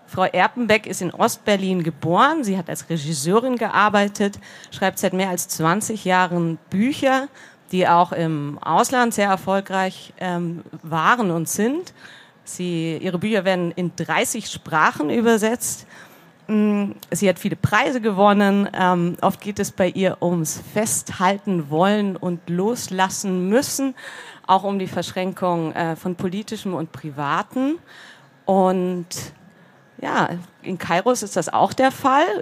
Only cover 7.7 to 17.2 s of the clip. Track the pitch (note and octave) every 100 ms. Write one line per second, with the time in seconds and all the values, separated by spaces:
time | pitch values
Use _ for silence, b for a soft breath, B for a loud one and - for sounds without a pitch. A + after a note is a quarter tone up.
7.7 | F#3 C#3+ E3+ F3+ - E3 D#3 C#3+ C#3+ -
8.7 | E3+ A#3+ B3 A#3 G#3+ G3+ F#3+ F#3+ G3 G3
9.7 | F#3+ F#3 F#3 - - F#3 F3 E3+ E3+ -
10.7 | D#3+ E3 D#3+ E3+ A#3+ G3+ E3+ D#3+ - A3
11.7 | D#4 F4+ - B B B B - - F3+
12.7 | E3+ E3 D#3 F#3 F3 G#3+ G#3+ F#3 F3+ E3+
13.7 | F3 F3 - D#3+ D#3+ B3 A3+ - - -
14.7 | D#3+ E3 - D4+ A#3 A3+ A3+ A3 A#3+ -
15.7 | - - B B B B B - G#3+ G#3
16.7 | G#3 G3+ - - F3